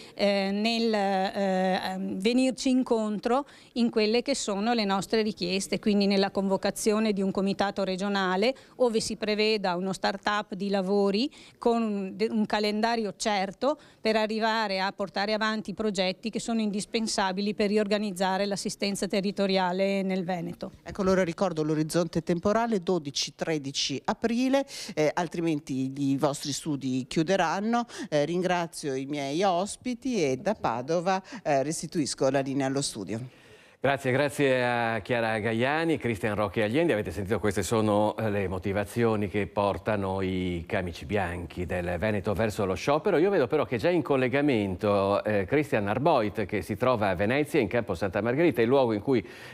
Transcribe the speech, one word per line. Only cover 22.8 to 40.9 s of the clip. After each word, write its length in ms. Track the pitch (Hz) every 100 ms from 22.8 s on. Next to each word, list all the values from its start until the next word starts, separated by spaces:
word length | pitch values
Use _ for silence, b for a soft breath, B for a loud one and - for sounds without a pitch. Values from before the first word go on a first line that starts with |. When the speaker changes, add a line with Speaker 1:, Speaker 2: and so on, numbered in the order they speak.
Speaker 2:
dodici, 520 | 170 180 143 - - -
tredici 640 | 175 156 135 139 - 143
aprile, 640 | - 214 220 233 262 277 277 B B 175
eh, 160 | 151
altrimenti 800 | - 175 170 165 147 - 131 131 135
i 220 | 139 139
vostri 340 | 143 147 151
studi 540 | 131 170 143 131 131 123
chiuderanno. 800 | - 160 190 165 180 214 240 233 B 262
Eh, 160 | 151 147
ringrazio 720 | 175 180 175 170 - 151 131
i 100 | 139
miei 380 | 147 139 151
ospiti 800 | 196 175 202 - 254 240 262 233
e 140 | 147 127
da 180 | 180 214
Padova, 680 | 147 117 131 170 170 190 B 240
eh, 180 | 160 139
restituisco 640 | 135 165 160 175 127 - 135
la 100 | 139
linea 280 | 135 135 135
allo 140 | 135
studio. 580 | 143 117 90 110 127 B B B B B
Speaker 3:
Grazie, 280 | 127 139 131
grazie 520 | 127 143 139 139 127
a 360 | 123 120 117 113
Chiara 400 | 101 120 113 110
Gaiani, 580 | 107 113 127 151 165 147
Cristian 380 | 120 107 113 101
Rocchi 260 | 104 113
Agliendi. 300 | 107 131 170
Avete 180 | 107 95
sentito, 300 | 82 95 107
queste 240 | 104 101
sono, 520 | 92 113 107 104 107 -
eh, 140 | 110
le 180 | 101 95
motivazioni 800 | 92 101 98 98 - 117 107 104
che 200 | 104 98
portano 760 | - 101 95 - 107 98 95
i 440 | 95 92 92 87 80
camici 380 | 104 90